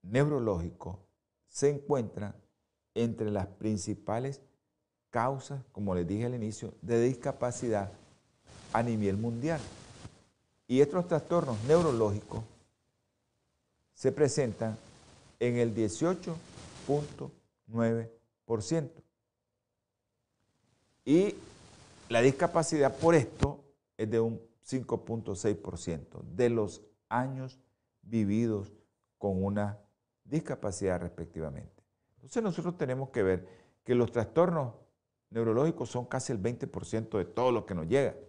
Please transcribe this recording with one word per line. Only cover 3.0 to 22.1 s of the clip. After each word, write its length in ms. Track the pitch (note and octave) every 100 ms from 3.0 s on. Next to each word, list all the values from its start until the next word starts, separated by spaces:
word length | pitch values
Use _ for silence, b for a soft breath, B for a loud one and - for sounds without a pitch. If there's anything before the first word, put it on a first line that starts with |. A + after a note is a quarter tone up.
| A#2 A2 A2
las 160 | G#2 F#2
principales 960 | F#2+ G#2+ G#2 F2+ G2 - A2 C3 C#3 _ _ _ _ _ _ _
causas, 560 | A#2+ B2 C#3 - C#3 B2+
como 220 | - G2+
les 120 | F2+ E2+
dije 200 | G2+ A#2+
al 80 |
inicio, 400 | B2 G#2+ G#2+ A2 -
de 180 | - A#2
discapacidad 880 | B2 C3 C#3+ - B2 A#2 A#2+ G#2+ F#2+ - - _ _ _ _ - -
a 100 | A2
nivel 340 | A#2 A2 G2+ G2
mundial. 440 | A#2 A#2 D3 D#3+ - - - - - _ _ _ _ _ _
Y 140 | B2+
estos 260 | C#3+ F3+ F3
trastornos 520 | D#3+ - F3 C#3 A2
neurológicos 800 | A#2 D#3+ E3 A#2+ G#2+ G#2 - - A2+ - _ _ _ _ _ _ _ _ _ _ _ _ _
se 200 | _ C3+
presentan 680 | C3+ C#3+ C#3+ B2+ G2 A2+ G#2+ - - - - - _
en 160 | A#2+ A#2+
el 180 | A#2
dieciocho 600 | G#2+ A2 - E3 F#3+ F3+ E3 - - - - -
punto 460 | C#3+ D3 - C#3 - _ _ -
nueve 460 | A2+ A#2 A2+ A2+ - _ _
por 180 | - A2+
ciento. 400 | G#2 E3 C#3+ - _ _ _ _ _ _ _ _ _ _ _ _ _ _ _ _ _ _ _ _
Y 300 | - D#3 G3 - - - - - - -
la 120 | -